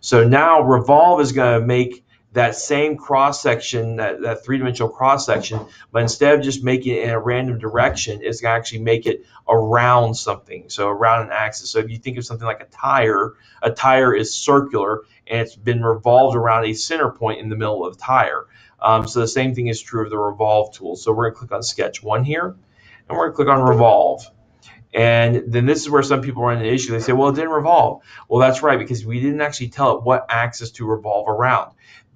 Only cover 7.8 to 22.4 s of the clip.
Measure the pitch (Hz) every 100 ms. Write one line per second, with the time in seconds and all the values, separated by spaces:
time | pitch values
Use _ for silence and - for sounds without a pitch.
7.8 | 131 - 113 104 104 113 117 117 - 113
8.8 | 113 113 113 - - - - 117 110 120
9.8 | 123 123 117 113 107 98 - 90 - -
10.8 | 101 101 113 117 110 107 107 - - 110
11.8 | 110 113 131 123 117 113 113 107 - -
12.8 | 135 135 113 101 110 - _ - 117 -
13.8 | 135 131 127 104 110 - - 143 139 110
14.8 | 101 110 - _ - 117 113 - 110 117
15.8 | 117 110 120 123 131 117 113 113 110 110
16.8 | - 165 131 - 110 - 107 107 107 104
17.8 | 87 - - 131 101 78 - _ _ -
18.8 | 110 110 107 123 113 131 131 123 120 113
19.8 | - 117 107 107 104 101 107 107 107 -
20.8 | 92 90 113 110 117 - 120 104 113 -
21.8 | 95 - 104 110 135 156